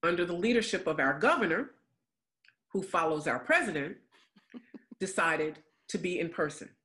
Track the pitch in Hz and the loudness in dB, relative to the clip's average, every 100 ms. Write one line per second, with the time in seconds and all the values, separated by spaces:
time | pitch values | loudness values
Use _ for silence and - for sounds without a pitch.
0 | 170 175 175 175 214 233 208 190 - 156 | 2 2 0 0 4 2 2 -2 -2 2
1 | 135 143 254 330 196 170 277 _ _ _ | 2 4 4 4 2 0 -2 _ _ _
2 | _ _ _ _ _ _ _ 190 - 180 | _ _ _ _ _ _ _ -6 -2 0
3 | 160 156 151 123 - 330 269 156 143 202 | 0 0 -2 -4 2 2 2 -4 -6 -10
4 | _ _ _ _ _ - _ - _ - | _ _ _ _ _ -20 _ -20 _ -8
5 | 190 - 165 156 156 156 _ _ - 196 | -4 0 2 2 -2 -4 _ _ -8 -4
6 | 175 - 165 - 151 - - _ | -2 -2 -4 -2 -4 -4 -16 _